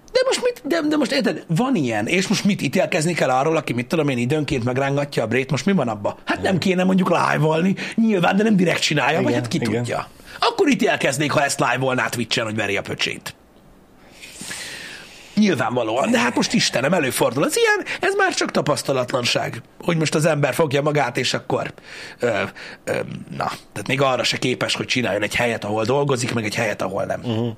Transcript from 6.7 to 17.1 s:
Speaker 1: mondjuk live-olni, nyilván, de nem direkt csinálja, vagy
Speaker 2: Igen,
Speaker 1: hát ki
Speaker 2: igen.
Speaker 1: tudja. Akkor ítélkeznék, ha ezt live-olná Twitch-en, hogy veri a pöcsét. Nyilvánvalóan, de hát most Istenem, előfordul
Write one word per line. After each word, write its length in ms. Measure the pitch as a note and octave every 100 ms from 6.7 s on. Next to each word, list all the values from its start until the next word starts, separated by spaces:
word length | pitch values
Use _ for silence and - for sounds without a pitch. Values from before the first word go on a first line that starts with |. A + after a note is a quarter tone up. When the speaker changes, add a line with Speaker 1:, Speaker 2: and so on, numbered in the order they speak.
| F3+
Speaker 1:
mondjuk 260 | F#3 F#3+ F#3
live-olni, 680 | D#3+ C3+ D3 D#3 D#3 F#3 - - -
nyilván, 400 | A3+ G3 F3 G3
de 80 |
nem 120 | A3 G3
direkt 260 | E3+ -
csinálja, 360 | - C#3+ C3+ D#3+
vagy 80 | G3
Speaker 2:
Igen, 120 | A#2
Speaker 1:
hát 60 | -
ki 80 | -
Speaker 2:
igen. 140 | A#2
Speaker 1:
tudja. 340 | A2+ A#2+ - - - - -
Akkor 280 | G#4+ A4+ E4
ítélkeznék, 640 | A3+ F#3 D3 D#3+ C3 D3+
ha 120 | D#3
ezt 160 | C#3+ -
live-olná 480 | C#3 B2 C3 B2+ A2+
Twitch-en, 380 | A#2+ A2+ - A2+
hogy 100 | G#2+
veri 220 | G2+ G2
a 40 |
pöcsét. 540 | - - - - - - - - - - - - - - - - - - - - - - - - - -
Nyilvánvalóan, 760 | G#3 C3+ A2+ B2 A2 A#2+ G#3
de 80 | A#3+
hát 160 | A#3+ B3+
most 180 | G#3
Istenem, 400 | G#3+ - - C3+
előfordul 500 | F3+ C3